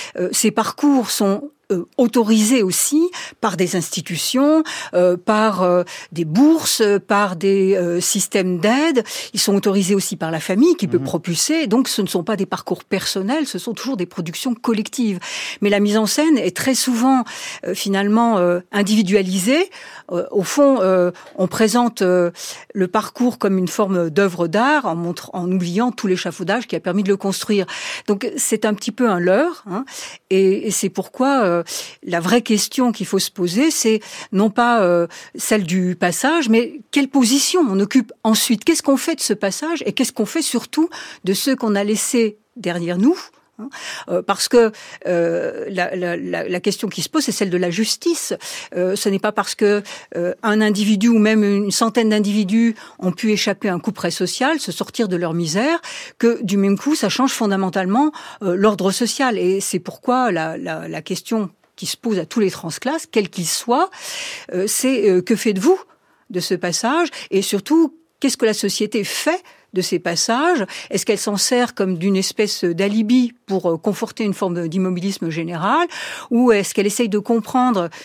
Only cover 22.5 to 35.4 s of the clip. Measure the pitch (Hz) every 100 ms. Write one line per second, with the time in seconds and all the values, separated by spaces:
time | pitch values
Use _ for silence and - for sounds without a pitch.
22.5 | - - 202 185 214 208 - 247 - 202
23.5 | 190 180 - 196 185 165 151 202 175 170
24.5 | 196 254 302 240 170 170 175 - 190 175
25.5 | 185 175 180 247 - 202 185 185 156 175
26.5 | 214 - - - 185 196 196 196 190 -
27.5 | 208 180 - - - - 202 247 277 -
28.5 | 220 226 208 - - 240 180 175 196 330
29.5 | 330 208 185 262 - - - _ 190 190
30.5 | 196 220 190 196 - - - 254 277 196
31.5 | 170 165 - - - - 170 170 240 226
32.5 | 214 - - 247 214 185 190 - - 175
33.5 | 185 311 294 220 220 - - - 190 214
34.5 | - 240 233 185 175 170 - - -